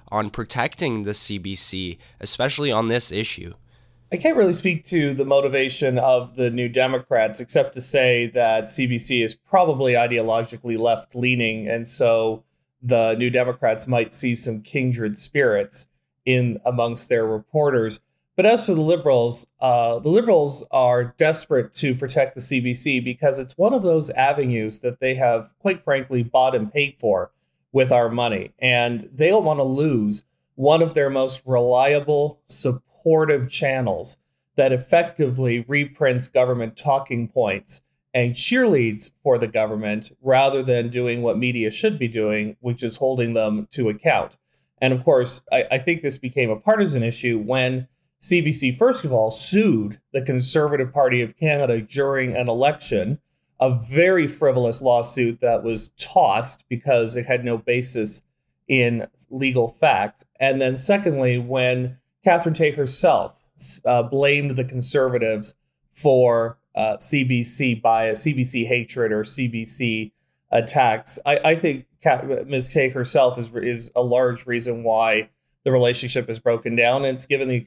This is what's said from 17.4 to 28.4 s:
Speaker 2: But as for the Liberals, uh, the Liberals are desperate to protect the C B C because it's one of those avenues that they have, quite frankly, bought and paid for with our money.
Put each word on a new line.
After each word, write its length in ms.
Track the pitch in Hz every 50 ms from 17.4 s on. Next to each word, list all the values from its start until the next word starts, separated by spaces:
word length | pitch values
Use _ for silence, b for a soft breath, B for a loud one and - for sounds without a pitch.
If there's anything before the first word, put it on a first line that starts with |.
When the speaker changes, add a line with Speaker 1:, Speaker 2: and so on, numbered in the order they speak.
| 107 _ - 151 147 143 131 120 113 110 104 - _ _ _ _ _ _ _
Speaker 2:
But 100 | - 185
as 220 | 214 233 233 -
for 80 | 214 175
the 60 | 156
Liberals, 680 | 156 156 175 160 151 147 131 120 117 120 120 - - - _ _
uh, 380 | 131 127 120 120 117 117 117
the 120 | 117 - 151
Liberals 540 | 180 226 233 233 190 160 147 143 135 - - -
are 460 | - 131 127 123 123 123 123 120 -
desperate 560 | - 160 156 160 - - - 156 123 107 - -
to 200 | - 151 139 127
protect 400 | 127 139 127 - 156 135 131 -
the 60 | 127
C 180 | - - 139 127
B 160 | 120 123 120
C 240 | - - 147 135 127
because 400 | 120 127 120 - 156 139 131 135
it's 180 | 127 127 -
one 160 | - 190 226 269
of 80 | 240
those 300 | 190 175 165 160 143 -
avenues 680 | - 127 131 139 143 147 135 123 120 113 107 107 107 -
that 180 | - 123 - -
they 160 | 131 131 127
have, 400 | 127 131 120 117 113 110 - _
quite 240 | _ - 196 185 185
frankly, 400 | - 156 139 135 131 131 131 123
bought 320 | 117 120 - 131 127 135 131
and 180 | 117 107 107
paid 280 | - 147 143 139 - -
for 320 | 120 107 95 90 87 - _ _ _ _ _ _ _ _
with 200 | - 135 131 127
our 180 | 127 120 120 113
money. 420 | 117 120 120 117 104 92